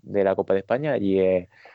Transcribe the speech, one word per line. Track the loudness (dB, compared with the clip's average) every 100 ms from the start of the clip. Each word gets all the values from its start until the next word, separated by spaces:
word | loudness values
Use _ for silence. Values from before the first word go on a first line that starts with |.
de | -6 0 0
la | 0
Copa | 0
de | -2
España | -2 -4 -2
allí | -2 0 2
en, | 2 0 -2 _ -20